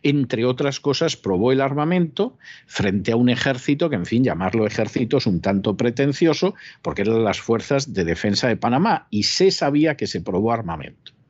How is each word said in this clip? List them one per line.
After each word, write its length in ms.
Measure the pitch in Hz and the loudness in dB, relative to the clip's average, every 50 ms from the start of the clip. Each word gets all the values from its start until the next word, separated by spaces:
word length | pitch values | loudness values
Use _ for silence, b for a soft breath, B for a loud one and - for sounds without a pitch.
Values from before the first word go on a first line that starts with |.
entre 440 | - 143 143 147 135 120 - 110 117 | 2 2 2 2 0 0 -2 0 0
otras 340 | 123 127 127 151 143 135 - | 0 0 0 -2 -2 -2 -2
cosas, 360 | - 143 139 - 165 160 - | -2 -2 0 0 0 -2 -2
probó 360 | - - 98 95 90 104 123 | -4 -2 -2 0 2 2 2
el 100 | 135 135 | 2 2
armamento 760 | 135 139 139 147 147 160 180 180 180 160 131 - 202 254 - B B B B B B | 2 0 0 -2 0 0 2 2 0 0 0 -4 -4 -4 -4 B B B B B B
frente 460 | B - - - 101 92 101 92 117 | B -6 -2 -2 0 0 0 0 0
a 40 | 113 | 2
un 140 | 117 123 123 | 4 4 2
ejército 580 | 120 120 - 139 135 127 - - 147 147 175 165 | 2 2 0 -2 -2 -2 0 -2 0 0 0 -2
que, 80 | 143 | -2
en 100 | 98 87 | -4 -4
fin, 160 | - 113 117 135 | 0 0 2 2
llamarlo 420 | 120 - 82 92 92 90 113 107 | 2 0 -2 -2 -2 0 0 0
ejército 520 | 104 - - 113 104 - - 127 117 - | 0 0 -2 -4 -2 -2 -4 -2 0 0
es 100 | 135 - | 0 2
un 120 | 113 95 82 | 2 0 0
tanto 380 | - 101 98 98 95 110 101 | 0 0 0 0 0 0 -2
pretencioso, 760 | - 120 120 117 - 139 143 139 - 170 165 147 - - 190 202 B B B B B | 0 0 -2 0 2 0 0 2 2 2 2 2 2 0 -2 -2 B B B B B
porque 220 | _ - - - 101 | _ -8 -4 -2 0
eran 200 | 107 113 113 113 | 0 2 2 2
las 160 | 101 92 - | 0 0 -2
Fuerzas 540 | - - 113 110 - - 143 139 139 147 95 | -2 -2 -2 -2 0 0 -2 -2 -2 -2 -4
de 100 | 95 90 | -2 0
Defensa 440 | 82 82 - - 107 101 - - | 0 -2 0 0 -2 0 0 0
de 100 | 127 110 | 0 -2
Panamá, 500 | - - 117 120 135 175 233 190 - - _ | 0 0 0 0 2 2 2 0 -2 -4 _
y 120 | - 107 104 | -4 -2 -2
se 280 | - - - 185 196 | -2 0 4 2 2
sabía 440 | 185 - 165 143 143 147 156 160 147 | 2 2 -2 0 2 2 2 2 0
que 120 | - 107 | -2 -6
se 140 | 95 - 92 | -6 -6 -6
probó 300 | 85 - 92 90 104 113 | -6 -2 -2 0 0 0
armamento. 600 | 117 113 110 87 80 76 71 - - _ _ - _ _ _ | 0 -2 -4 -6 -8 -8 -10 -14 -18 _ _ -20 _ _ _